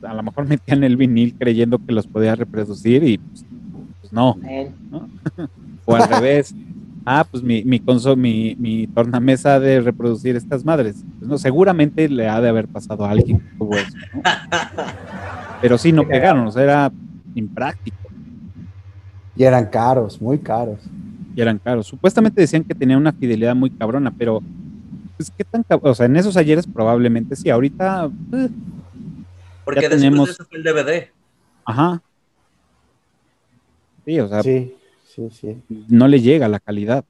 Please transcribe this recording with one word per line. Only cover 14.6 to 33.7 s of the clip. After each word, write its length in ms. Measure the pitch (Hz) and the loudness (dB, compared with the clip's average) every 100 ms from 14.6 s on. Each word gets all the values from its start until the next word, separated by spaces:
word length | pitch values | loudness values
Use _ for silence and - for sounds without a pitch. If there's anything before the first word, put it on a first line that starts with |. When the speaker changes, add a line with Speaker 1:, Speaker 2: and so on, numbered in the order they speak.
| - - 139 - - - - - - - | -6 -10 -10 -12 -16 -14 -12 -12 -14 0
Speaker 1:
Pero 160 | 120 120 | 2 4
sí, 140 | 165 | 4
no 100 | 160 | 4
Speaker 2:
Qué 60 | 147 | 4
cagado. 120 | 135 | 2
Speaker 1:
pegaron, 240 | 180 147 113 | 4 2 0
o 20 | |
sea, 120 | 110 | 2
era 300 | 139 143 139 - - - - | 2 4 2 -4 -18 -20 -12
impráctico. 640 | 117 104 - 131 - - - - - - - - - - - - - - - - - | -8 -8 -6 -8 -8 -14 -14 -18 -18 -20 -20 -20 -18 -20 -20 -20 -20 -20 -20 -18 2
Speaker 4:
Y 80 | |
eran 220 | 131 127 107 | 4 4 2
caros, 540 | 110 117 131 107 - | 0 2 0 -2 -6
muy 180 | 110 147 | -4 -4
caros. 420 | - 113 117 104 - - - - - - | -2 -4 -4 -8 -14 -16 -18 -16 -14 -2
Speaker 1:
Y 40 | |
eran 160 | 113 104 | -2 -2
caros. 280 | 120 123 107 | -2 -4 -4
Supuestamente 540 | 135 185 233 220 208 | 0 2 4 2 4
decían 240 | 156 160 | 2 2
que 100 | 160 | -2
tenía 220 | 170 131 135 | -2 2 4
una 160 | 151 | 2
fidelidad 420 | - 127 110 117 | 0 -2 0 2
muy 140 | 123 131 | 2 0
cabrona, 400 | - 110 131 131 - | -2 -4 -2 -4 -2
pero, 260 | 117 110 - - - - - - - - | -2 -2 -6 -16 -18 -18 -18 -18 -18 -12
pues, 120 | - | -14
¿qué 140 | - | -10
tan 180 | 202 233 | -6 -4
cab-? 220 | 226 160 | 0 2
O 100 | 147 | 2
sea, 120 | 117 120 | 2 4
en 100 | 147 | 4
esos 200 | 202 185 | 2 2
ayeres 280 | 151 143 170 | 4 2 0
probablemente 680 | 98 110 120 120 117 110 135 | -2 2 4 2 0 -2 -4
sí, 140 | 165 | 0
ahorita, 600 | 120 135 135 190 190 156 - - | 2 0 -2 -4 -2 -6 -8 -8
eh, 160 | 247 254 214 - - - 254 - - - - - - | -4 -4 -6 -16 -18 -20 -18 -18 -18 -20 -20 -20 -14
Speaker 3:
Porque 200 | - 139 | -4 0
Speaker 1:
ya 60 | 151 | 2
Speaker 3:
después 100 | 151 | 4
Speaker 1:
tenemos 260 | 139 143 139 | 6 4 2
Speaker 3:
de 40 | |
eso 120 | 180 160 | -2 -16
fue 100 | 160 | -6
el 60 | |
D 80 | 160 | -2
V 120 | 156 | 0
D. 260 | 135 170 165 _ _ _ _ _ - | 0 -4 -4 _ _ _ _ _ -6
Speaker 1:
Ajá. 340 | 117 170 175 _ _ _ _ _ _ _ _ _ _ _ _ _ _ _ _ _ | 0 0 0 _ _ _ _ _ _ _ _ _ _ _ _ _ _ _ _ _